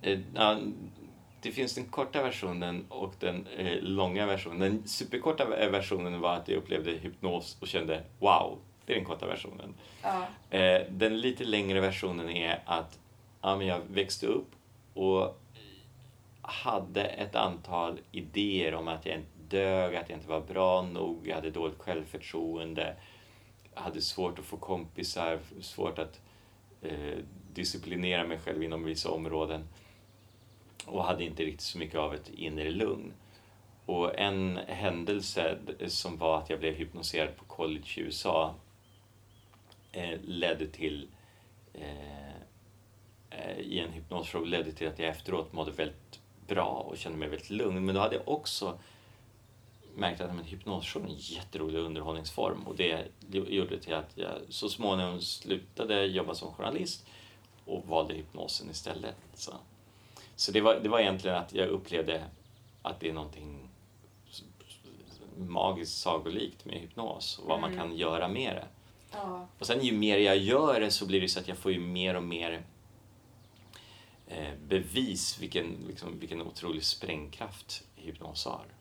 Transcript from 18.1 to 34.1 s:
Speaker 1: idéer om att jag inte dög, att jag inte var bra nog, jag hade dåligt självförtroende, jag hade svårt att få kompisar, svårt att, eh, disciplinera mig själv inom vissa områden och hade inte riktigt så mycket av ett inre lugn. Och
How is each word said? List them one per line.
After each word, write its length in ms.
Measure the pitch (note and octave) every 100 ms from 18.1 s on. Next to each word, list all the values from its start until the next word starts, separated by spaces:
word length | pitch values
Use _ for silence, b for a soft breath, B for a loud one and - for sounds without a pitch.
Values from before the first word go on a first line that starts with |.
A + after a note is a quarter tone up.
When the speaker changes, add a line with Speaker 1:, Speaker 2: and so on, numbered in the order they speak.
Speaker 1:
idéer 600 | - D#2 - G#2 F#2+ D#2+
om 140 | D#2+ E2
att 180 | E2 -
jag 80 | D#2+
inte 120 | D2+ - - G2
dög, 400 | G2 F#2 F2+ F2
att 120 | E2+
jag 80 | D#2+
inte 100 | D#2
var 120 | D#2+
bra 420 | D#2 F#2 F#2 F#2
nog, 460 | F#2 F2 F2+ E2 F2
jag 60 |
hade 160 | E2 D#2
dåligt 280 | D#2+ E2 D#2
självförtroende, 1160 | - E2+ D#2 D#2+ - E2 E2 E2 E2 D#2+ D#2+ D#2 B B B B B B -
jag 60 | -
hade 200 | F2 D#2+
svårt 360 | - - F2+ F2
att 60 |
få 120 | D#2+ F2+
kompisar, 840 | - F2+ D#2 - - - E2 D#2+ - -
svårt 380 | F#2 - F2+ E2+
att, 220 | D#2+ - B B B B - -
eh, 360 | D#2+ D2 D2 D2 D2 - -
disciplinera 680 | - F2+ F2+ F2 F2+ F2+ F2 E2+
mig 120 | D#2+
själv 240 | E2 D#2+
inom 220 | D#2+ D#2+
vissa 260 | D#2+ D#2+ E2+
områden 580 | E2 D#2+ D#2+ D#2 D#2+ D#2 B B B B B B - - - - - -
och 180 | G2
hade 200 | F2 F2
inte 180 | E2+ D#2
riktigt 180 | D#2 D2+
så 180 | - F2
mycket 200 | D#2 D#2+
av 160 | D2+
ett 140 | D2+ -
inre 420 | - D#2+ D2+ D#2
lugn. 420 | F2+ G#2+ F#2+ F2+ - B B B B - - -
Och 320 | F2+ F2